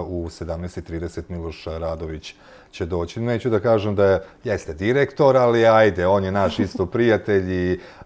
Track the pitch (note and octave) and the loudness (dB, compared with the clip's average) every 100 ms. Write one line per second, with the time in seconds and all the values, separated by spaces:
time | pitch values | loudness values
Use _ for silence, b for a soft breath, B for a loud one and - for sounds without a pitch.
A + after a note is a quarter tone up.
0 | E2+ F2 E2+ - E2 E2+ F2 F2 E2+ E2 | -4 -8 -8 -10 -10 -8 -8 -12 -10 -10
1 | E2+ - D#2+ F2 E2 D#2 - E2 E2 D#2+ | -8 -10 -10 -10 -10 -10 -10 -8 -6 -6
2 | D#2+ D#2 - - B B B - F2 F2 | -8 -12 -14 -20 B B B -10 -6 -4
3 | E2+ - A#2 A#2 B2+ G#2+ A#2 A2+ G#2+ G2+ | -4 -6 -4 -2 0 0 2 2 0 2
4 | G2 F#2+ B B A#2+ G2+ - D#2+ G2+ C3+ | 2 2 B B -6 -6 -6 -4 0 0
5 | C3+ - C#3+ C3 A#2+ A#2 A2+ A2 A2 F2+ | 0 2 4 6 4 4 6 6 6 4
6 | F2+ G2+ F#2+ G2+ F#2 - G2 - F2+ A#2 | 2 2 0 0 0 0 -4 -2 -4 0
7 | A#2 G#2 - G2+ F#2 F#2 F2+ F2+ B B | 2 2 2 0 2 -2 0 -2 B B